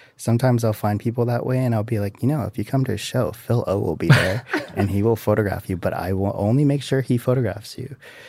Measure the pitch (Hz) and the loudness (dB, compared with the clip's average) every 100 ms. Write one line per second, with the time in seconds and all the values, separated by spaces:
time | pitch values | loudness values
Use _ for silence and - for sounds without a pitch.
0 | - - - 117 127 117 113 107 104 104 | -20 -8 0 2 4 4 2 0 0 0
1 | 120 120 117 120 - 127 127 113 107 110 | -2 -2 0 -2 -2 0 0 0 0 -2
2 | 101 - 120 151 101 - 104 135 127 98 | -4 -2 -2 0 -2 -6 -2 0 0 -2
3 | - 127 90 - - 120 - 101 - 78 | -4 -2 -2 -4 0 0 2 0 0 0
4 | 170 131 90 110 - 294 285 - 98 98 | 4 4 4 -2 -4 -6 -4 -2 0 2
5 | 110 113 - 104 101 92 - 90 95 85 | 2 2 2 2 2 -2 -4 -4 -2 -2
6 | 87 95 98 - 101 131 147 143 - 135 | -2 -2 -2 0 2 4 4 0 0 -2
7 | 127 123 - 127 113 104 - - - - | 0 0 0 0 0 -4 -10 -14 -14 -14
8 | - - | -18 -20